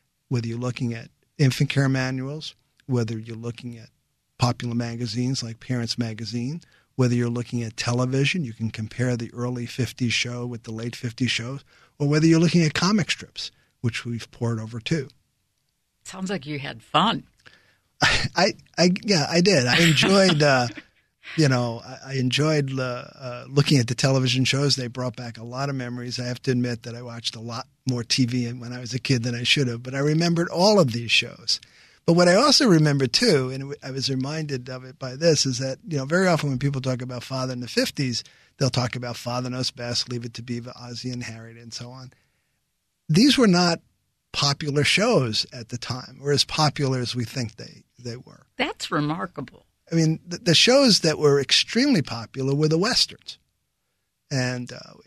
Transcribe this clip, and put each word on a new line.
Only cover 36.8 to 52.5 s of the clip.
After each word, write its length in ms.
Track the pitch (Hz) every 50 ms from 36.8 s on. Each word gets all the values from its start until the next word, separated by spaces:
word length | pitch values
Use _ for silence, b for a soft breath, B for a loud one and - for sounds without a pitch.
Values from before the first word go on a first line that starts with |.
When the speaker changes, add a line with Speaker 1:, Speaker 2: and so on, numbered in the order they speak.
Speaker 1:
talk 220 | 127 131 127 120 127
about 200 | 123 123 120 -
Father 300 | - 135 131 127 131 127
in 80 | 123
the 80 | 123 113
fifties, 560 | - 233 262 - - - 143 127 117 - b b b b b b b _
they'll 120 | 139 127
talk 260 | - 131 123 120 -
about 200 | 123 123 120 117
Father 340 | - - 123 120 127 127 127
Knows 200 | 123 127 127 -
Best, 380 | - - 120 120 120 - - -
Leave 160 | 123 120 117
It 100 | 120 117
to 80 | - 120
Beaver, 300 | 123 120 120 117 123 123
Ozzie 360 | - 123 123 120 117 - 127
and 120 | 127 123 120
Harriet, 360 | 117 113 113 113 113 113 117
and 140 | 120 117 113
so 180 | - 120 120
on. 220 | 127 131 131 127 _ _ _ _ _ _ _ _ _ _ _ _ _ _ _ _ _ _ _ -
These 300 | 151 180 240 294 240 277
were 80 | 247
not 340 | 208 175 175 180 175 165 - _ _ _ _ _ _ _ _ _ _ -
popular 500 | - 143 143 143 - 156 147 135 147 143
shows 640 | - - 165 202 247 233 170 131 117 107 - - - -
at 160 | 127 117 -
the 100 | - 117
time, 400 | - - 123 127 - - 123 139 135
or 100 | 143 147
as 120 | 135 -
popular 540 | - - - 156 147 - - 147 131 131 127
as 160 | 123 117 -
we 100 | 123 120
think 320 | - - 131 120 107 -
they, 260 | - 113 - - - _ _ _ _
they 180 | 120 120 117
were. 300 | 123 - - - - _ _ _
Speaker 2:
That's 340 | - 254 320 - - - -
remarkable. 760 | 185 160 147 147 156 180 202 180 - - 135 - - - _ _ _ _ _ _
Speaker 1:
I 40 | 170
mean, 260 | 165 160 156 160 - -
the, 120 | 175 175 -
the 160 | - 180 160
shows 460 | - - 226 247 277 277 247 190 -
that 180 | - 160 151 -
were 200 | 151 147 139 143
extremely 640 | 135 - - - - - - 220 262 294 262 175 127
popular 520 | - 110 117 113 - - 135 131 135